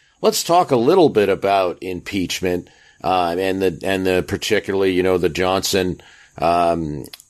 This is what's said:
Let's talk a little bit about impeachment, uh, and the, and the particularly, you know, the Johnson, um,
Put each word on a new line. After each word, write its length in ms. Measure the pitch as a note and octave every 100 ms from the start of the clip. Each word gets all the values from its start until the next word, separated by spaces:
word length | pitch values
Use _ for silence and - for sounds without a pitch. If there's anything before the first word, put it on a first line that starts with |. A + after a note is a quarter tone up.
| _ _
Let's 220 | G#3 A3
talk 280 | - F3 F3
a 60 | B2+
little 320 | B2 F#3+ D3
bit 200 | G#2 G2
about 520 | F#2 G2 G2 F2+ E2+
impeachment, 880 | F#2 F2 - G2 F2 - F#2 F2+ - _ _ _
uh, 320 | - F#2 F2 F2
and 240 | F#2+ F#2+
the, 180 | F#2+ D#2
and 220 | F#2+ F#2+ F#2
the 180 | F#2 -
particularly, 680 | G2+ - G2+ - G2 F#2+
you 100 | F2+
know, 140 | F#2 F#2
the 120 | F2
Johnson, 680 | D#2 F#2 F#2+ - G2 F#2 D#2+ - - - -
um, 680 | E2 F2 E2+ E2+ D#2 D2 - -